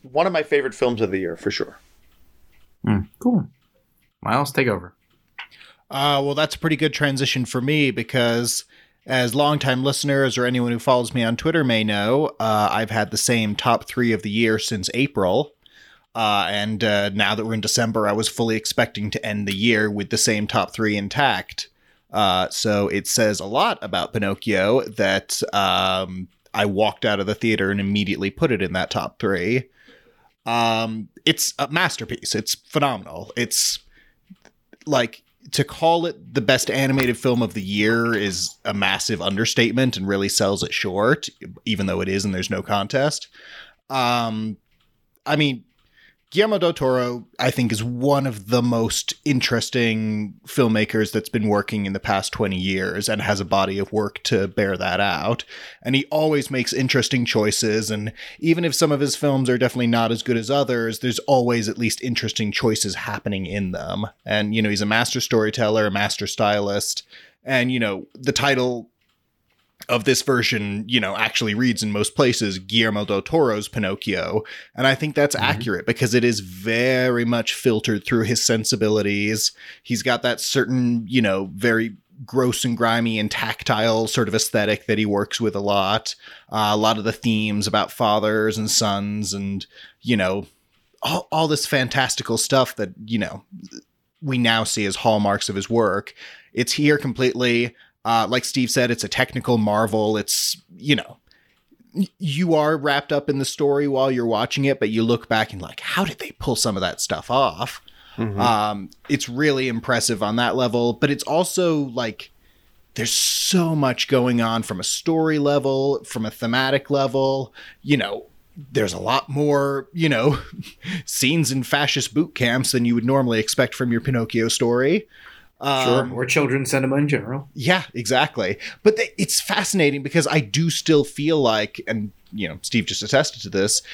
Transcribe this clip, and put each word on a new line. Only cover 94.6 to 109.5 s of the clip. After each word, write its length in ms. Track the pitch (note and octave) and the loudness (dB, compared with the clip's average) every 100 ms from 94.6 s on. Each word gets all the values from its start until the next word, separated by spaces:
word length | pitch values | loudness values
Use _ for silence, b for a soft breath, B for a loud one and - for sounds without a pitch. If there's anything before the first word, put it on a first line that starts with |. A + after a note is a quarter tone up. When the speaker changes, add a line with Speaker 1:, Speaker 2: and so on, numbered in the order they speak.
Speaker 3:
see 220 | A2 - G2+ | 0 -2 -2
as 100 | F#2 | 0
hallmarks 520 | A#2 G#2+ G2+ G2 - | 2 4 2 0 -2
of 80 | G2 | -4
his 120 | - | 0
work. 440 | A#2 G#2 G2 - B B B B | 2 2 0 -6 B B B B
It's 180 | - A#2+ | -4 -2
here 260 | - D3 D3 | 2 2 2
completely. 800 | C#3+ A2+ B2+ A#2+ B2 A#2 A#2+ b b _ A2 | 0 0 0 2 2 2 0 b b _ 0
Uh, 220 | A#2 G#2 | 0 2
like 140 | B2 | 0
Steve 260 | - C3+ B2 | -2 -2 0
said, 220 | - A#2+ | 2 0
it's 140 | A#2 G#2 | 0 -2
a 20 | |
technical 480 | - B2+ - - A#2 | -2 -2 -2 0 2
marvel. 600 | G#2+ G#2 A2+ A2 G#2+ G#2+ | 2 2 2 2 2 0
It's, 440 | G2+ - - - _ F2+ | 0 -2 -2 -6 _ -8
you 180 | C#3 | 0
know, 260 | C#3+ - - _ b b b _ _ _ | 0 -2 -16 _ b b b _ _ _
y-, 160 | D#3+ F#3+ _ | -6 -6 _
you 340 | E3+ C#3 F3+ | -4 0 2
are 220 | D#3 D3+ D#3 | 2 2 2
wrapped 380 | C#3+ C#3 - | 2 0 2
up 160 | D3 C#3+ | 0 0
in 100 | C#3 | 0
the 60 | C3+ | -2
story 420 | - C#3+ C#3+ C#3+ | 0 2 2 2
while 240 | C3+ C3+ | 2 2
you're 140 | B2+ A#2 | 2 2
watching 400 | G#2+ A#2+ D3 C#3 | 2 0 2 2
it, 120 | C3 | 2
but 120 | G#2+ | 2
you 140 | A2 | 2
look 260 | A2+ A#2 - | 2 2 2
back 240 | A2 G#2+ | 2 2
and, 80 | G2 | -4
like, 180 | D#2+ - | -12 -12
how 240 | - D3+ | -4 -2
did 160 | F#3 - | -2 -4
they 120 | - | -12
pull 260 | - - A#2 | -6 -2 0
some 180 | A#2+ F#2+ | 0 0
of 60 | |
that 180 | F2+ - | -4 -4
stuff 320 | - F2 - | -6 -6 -2
off? 500 | B2+ B2+ E2+ A#2+ - B B B - | 2 2 0 -8 -10 B B B -6
Speaker 1:
Mm-hmm. 240 | A2+ G2 | -4 0
Speaker 3:
Um, 480 | A#2+ G#2+ G#2+ G2+ F#2+ - - | 2 4 0 -4 -10 -16 -4
it's 220 | C#3 - | -2 -2
really 400 | B2 D3+ | 0 0